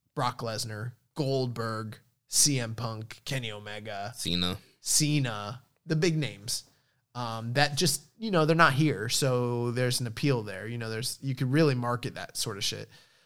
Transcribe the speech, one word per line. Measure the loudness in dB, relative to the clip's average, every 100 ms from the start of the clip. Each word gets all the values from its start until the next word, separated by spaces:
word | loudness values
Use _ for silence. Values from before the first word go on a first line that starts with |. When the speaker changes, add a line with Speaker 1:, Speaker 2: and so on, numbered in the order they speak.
| _ -4
Speaker 1:
Brock | -2 -2
Lesnar, | -6 -6 -6 -6 -8 -10 _ -4
Goldberg, | -2 0 -2 -4 -6 -6 -8 -12 _ _ _
C | 2 4 2
M | -2 -4
Punk, | -6 -6 -10 -12 -6
Kenny | -6 -6
Omega, | -8 -10 -12 -10 -8 -8 -6
Speaker 2:
Cena. | -2 0 0 -2 -10 _
Speaker 1:
Cena, | 0 2 4 2 0 -2 -8 -10 -16 _ -2
the | 2
big | 2 2
names. | -2 -6 -6 -8 -8 _ _ _ _ -8
Um, | -6 -4 -2
that | 4 4 4
just, | 2 0 -6 _
you | 0
know, | 4 6
they're | 8
not | 8
here, | 8 2 2 -2
so | 0 2 2 0 0 -2
there's | 0 0 0
an | -4
appeal | 0 2 2
there. | -2 -8 -8
You | -6
know, | -6
there's, | -4 -6 -6
you | -6 -2
could | 2
really | 4 4 4
market | 0 -2 -4 -8
that | -10 -6
sort | -6 -4
of |
shit. | -4 -4 -10 -16 _ _